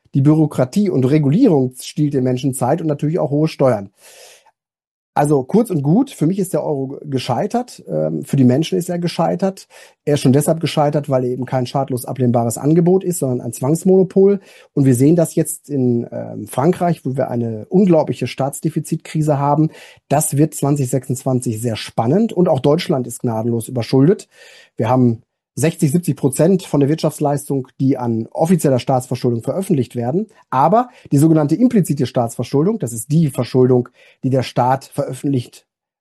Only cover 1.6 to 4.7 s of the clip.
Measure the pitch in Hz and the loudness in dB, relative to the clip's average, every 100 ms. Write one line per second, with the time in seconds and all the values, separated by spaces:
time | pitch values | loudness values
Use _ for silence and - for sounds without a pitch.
1.6 | 127 - - - 147 143 127 127 139 127 | 0 -4 -10 -4 -2 0 -2 -2 -4 -2
2.6 | 123 - 160 147 147 165 151 147 156 - | -2 -2 -2 -4 -2 -2 -2 0 -2 0
3.6 | 135 110 98 _ - - - - _ _ | 0 0 -4 _ -20 -20 -20 -20 _ _
4.6 | _ | _